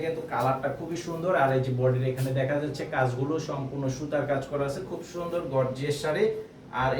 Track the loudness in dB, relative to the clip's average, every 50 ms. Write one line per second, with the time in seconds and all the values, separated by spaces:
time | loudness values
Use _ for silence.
0 | 0 -2 -4 -4 -6 -4 -2 0 2 2 2 0 0 -4 -4 -4 -6 -6 -6 -6
1 | -4 -4 -4 -2 0 2 4 4 4 4 4 4 2 2 0 4 4 4 4 4
2 | 2 0 0 0 0 0 2 2 2 2 2 0 0 -2 -4 -4 -6 -4 0 2
3 | 2 2 2 0 0 0 0 -2 -2 -2 -4 -4 -4 -4 -4 -2 -2 -2 -2 -2
4 | -4 -2 0 0 2 2 0 0 0 -2 -2 -2 0 0 -2 -4 -6 -6 -8 -8
5 | -8 -8 -8 -6 -6 -2 -2 -2 -2 0 2 2 2 2 0 -2 -2 -2 -2 0
6 | 0 0 2 4 4 2 2 0 -6 -10 -14 -18 -18 -8 -2 0 2 2 2 2